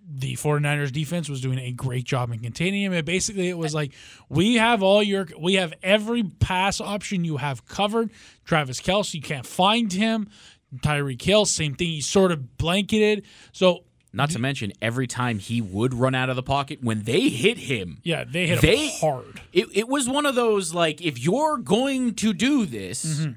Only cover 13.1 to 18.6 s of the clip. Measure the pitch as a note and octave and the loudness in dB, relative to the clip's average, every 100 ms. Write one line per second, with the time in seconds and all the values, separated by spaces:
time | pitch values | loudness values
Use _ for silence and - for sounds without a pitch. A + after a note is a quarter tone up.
13.1 | G#3 - - - - F#3 E3+ - _ _ | 2 -4 -20 -20 4 4 4 -4 _ _
14.1 | A2 C#3+ A2+ C3 C3+ G#2 - A2 A#2+ B2+ | -2 -2 0 -2 -2 -6 -4 -2 -2 -4
15.1 | - B2 G#2+ F#2+ A#2 G2+ G2 B2+ A#2+ C3 | -2 -2 -2 -2 -4 -2 0 0 2 2
16.1 | C3 B2+ B2+ C3 C#3 C3+ D3+ A#2+ G#2+ G#2+ | 2 0 -2 -2 -2 -2 -4 -2 -2 0
17.1 | D3+ B3+ A#2+ F#3 A#3 - A#2+ F2 C#2 E3+ | 2 2 2 0 0 -4 -4 -4 -8 -4
18.1 | D3 A#2+ D#3+ E3+ E3+ | -4 -4 -2 0 4